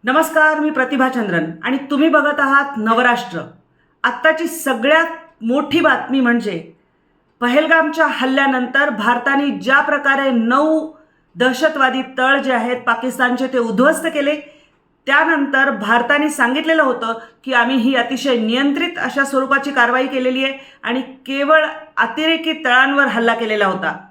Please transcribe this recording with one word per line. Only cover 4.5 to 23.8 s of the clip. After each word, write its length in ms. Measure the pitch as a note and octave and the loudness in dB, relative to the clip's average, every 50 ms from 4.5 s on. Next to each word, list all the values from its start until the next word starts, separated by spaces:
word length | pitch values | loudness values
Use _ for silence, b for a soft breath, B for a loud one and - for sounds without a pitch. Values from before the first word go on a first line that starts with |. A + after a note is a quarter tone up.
| - - - C#4 B3+ A3+ A3 C#4 D4+ D#4+ E4+ E4 - - - - _ _ A3 | -6 -6 -4 -4 -4 0 2 2 4 4 2 0 -4 -12 -16 -20 _ _ -4
मोठी 380 | A3+ B3 C#4+ D4 D4 C#4 E4+ | -2 -2 -2 -2 0 0 2
बातमी 400 | - D#4 C4 A#3+ A#3+ - C4 C4+ | 2 2 2 0 -2 -2 0 2
म्हणजे 520 | B3+ A#3+ A#3 A#3 G3 G#3 F#3 E3 - - - _ _ _ _ _ _ _ _ _ _ _ _ _ | 2 2 2 0 0 -4 -6 -6 -10 -12 -20 _ _ _ _ _ _ _ _ _ _ _ _ _
पहलगामच्या 680 | A#3+ A#3+ B3 D4 D#4+ D#4 E4+ D#4+ D#4 D4+ D4+ D#4+ D#4+ | -2 2 2 2 4 4 4 4 4 2 0 0 0
हल्ल्यानंतर 840 | C#4+ B3+ - B3+ C4 C4 C#4 C#4 C4+ C4 B3+ B3 B3 - C#4 C#4+ D4 | 0 0 -2 -2 0 0 2 2 2 0 0 -2 -2 0 0 0 0
भारताने 560 | A#3 G3 G#3 A3+ B3 A#3+ A#3+ C#4 C#4 C#4 C#4+ | -2 -2 0 0 0 0 0 -2 0 0 0
ज्या 340 | C#4+ A3 F#3+ - A#3+ C4+ C#4 | -2 -4 -4 -2 2 2 2
प्रकारे 500 | C#4+ D4 D4 C#4+ C#4 C#4 C4+ C#4 C#4 C4+ | 2 2 -2 0 0 0 0 2 0 0
नऊ 600 | B3+ A#3 A3+ A#3 B3+ C#4 D4+ D#4 D#4+ D#4+ D4+ D#4 b b b b b b b b b | 0 0 0 2 2 2 2 2 2 0 -2 -6 b b b b b b b b b
दहशतवादी 680 | F3 A#3+ C4 B3+ - D#4 D#4 D#4 C#4+ C4+ B3+ B3 C4 B3+ - - - | 0 0 0 0 2 0 0 2 2 0 2 2 -2 -6 -6 -4 -2
तळ 200 | B3+ C4 C#4 C#4 | 2 2 2 2
जे 140 | A3+ C4+ B3+ | 2 0 0
आहेत 240 | A#3 A3 B3 B3 | 0 0 -2 -4
पाकिस्तानचे 720 | B3 - B3 A#3 A#3 B3 B3+ - - B3+ A#3+ B3 B3 C4 | -4 -2 -2 -2 0 -2 -6 -2 0 0 0 0 -2 -2
ते 120 | B3 B3+ B3+ | -2 0 -2
उद्ध्वस्त 480 | A#3 A3+ G#3+ F#3+ B3+ D4 D#4+ D4+ E4 | -2 0 2 2 4 4 4 2 -2
केले, 340 | E4 D#4 D4+ C#4 C#4+ D4+ D4+ - b b b b b b b b _ _ _ _ | -4 -2 0 0 0 -2 -4 -6 b b b b b b b b _ _ _ _
त्यानंतर 640 | - C4+ D4 D#4+ D#4+ E4+ D4 C#4 - - C4+ C#4 C#4 | 2 2 2 4 4 2 0 0 0 2 2 2 2
भारताने 580 | A#3+ G3+ G#3 G#3 A#3 A#3+ - - C#4+ C#4+ D4+ D4+ | 0 -2 -2 0 0 0 2 2 0 2 2 -2
सांगितलेलं 540 | D4 - B3 B3 B3+ D4+ D#4+ D#4+ E4 D#4+ D4+ | 0 0 0 0 0 -2 0 0 2 2 2
होतं 360 | C4 B3 A#3+ A#3 A3+ A3+ A3+ B B B _ _ | 0 0 -4 -4 -6 -6 -6 B B B _ _
की 80 | C4 C4 | -2 0
आम्ही 240 | A#3+ A#3 A#3+ C4+ | 0 2 2 2
ही 180 | C4 A3 C4 C#4 | 2 2 2 2
अतिशय 440 | B3 A#3 - C4+ A#3+ - C#4 B3+ A#3 | 0 0 -2 -4 -4 -2 0 0 0
नियंत्रित 600 | A3 A3 A#3 B3+ C#4+ C#4+ C#4+ E4 E4+ F4 E4+ - | 0 0 0 0 0 0 0 0 -4 -4 -4 -6
अशा 260 | - B3 - C#4+ C#4 | -6 -6 -2 -2 -2
स्वरूपाची 460 | C4+ C4+ C4 C4+ C4 C#4 C#4 C#4 C#4+ | 0 0 -2 0 2 0 0 0 -2
कारवाई 360 | C#4+ B3+ A#3 A#3 B3+ B3+ C4 | 0 0 2 2 2 0 -2
केलेली 380 | C4+ C#4 C4 B3+ B3+ B3+ C4 C4+ | -2 -2 -2 -2 0 0 0 -2
आहे 140 | C4+ C4+ B B B B B B | -2 -4 B B B B B B
आणि 200 | A3 A#3+ C4 C4 | -4 -4 -4 -6
केवळ 640 | - - - _ - C4+ C#4 C#4+ C#4+ D#4 D#4 D4+ D4+ - - - - _ | -8 -14 -20 _ -8 -4 -4 2 4 4 4 4 2 -6 -10 -16 -12 _
अतिरेकी 560 | - A3+ A#3 - D4+ D#4 D#4+ E4 D#4 D#4+ D#4+ D#4 | -2 -2 -2 -2 -2 0 0 0 0 -2 -4 -6
तळांवर 540 | - - B3+ B3 B3+ C4+ C#4 C#4 C#4 C4+ | -2 0 2 4 4 4 4 2 2 0
हल्ला 280 | C4 G3+ A#3 A#3 A#3 A3+ | 2 0 0 0 0 0
केलेला 320 | A3+ A#3+ G#3+ G#3+ G#3 G3+ | 0 -2 -2 0 0 0
होता. 400 | F#3+ F#3 - | 0 0 -2